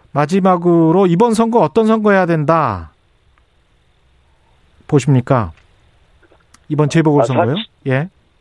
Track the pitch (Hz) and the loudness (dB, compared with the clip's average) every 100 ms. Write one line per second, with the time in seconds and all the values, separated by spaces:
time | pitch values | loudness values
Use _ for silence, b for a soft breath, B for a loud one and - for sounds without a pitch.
0 | B 143 147 190 185 180 175 170 160 180 | B -6 -2 0 0 0 2 2 2 2
1 | 190 165 240 220 226 233 156 226 220 220 | 2 2 0 0 0 0 0 0 0 0
2 | 208 196 175 165 143 165 135 92 80 _ | 2 0 0 -2 0 0 -2 -4 -12 _
3 | _ _ _ _ _ _ _ _ _ _ | _ _ _ _ _ _ _ _ _ _
4 | _ _ _ _ _ _ _ _ - 147 | _ _ _ _ _ _ _ _ -4 -2
5 | 143 131 - 131 90 - _ _ _ _ | 0 0 0 -4 -4 -12 _ _ _ _
6 | _ _ _ _ _ _ - 147 147 165 | _ _ _ _ _ _ -6 -2 0 0
7 | 156 143 131 123 113 175 226 _ 135 131 | 2 2 0 0 -2 -4 -10 _ -6 -4
8 | 175 _ _ _ | -6 _ _ _